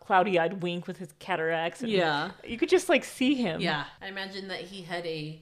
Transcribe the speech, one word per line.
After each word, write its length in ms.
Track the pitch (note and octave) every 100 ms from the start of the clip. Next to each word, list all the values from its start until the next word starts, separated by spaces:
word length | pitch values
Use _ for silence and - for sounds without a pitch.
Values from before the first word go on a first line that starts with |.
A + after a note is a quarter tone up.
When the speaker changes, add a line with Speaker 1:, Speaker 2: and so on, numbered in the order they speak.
Speaker 1:
cloudy-eyed 640 | - F#3+ G3 F3 E3 F#3+
wink 240 | F3 F3 E3+
with 120 | F3+
his 120 | F3+ _
cataracts. 640 | - F3 D#3+ E3 E3 -
And 80 | A#3
Speaker 2:
Yeah. 420 | G3 E3+ D3 E3 -
Speaker 1:
you 140 | - A3+
could 100 | F4
just, 200 | F4+ -
like, 160 | C#4+
see 300 | - - B3+
him. 260 | C4+ A3 D#3
Speaker 2:
Yeah. 240 | F3 D3+ C3+ -
I 60 | G3
imagine 400 | G3 F#3+ G3 F#3+
that 120 | F3+
he 200 | F3 G3
had 240 | E3 F3 E3+
a 340 | D#3+ D3+ D#3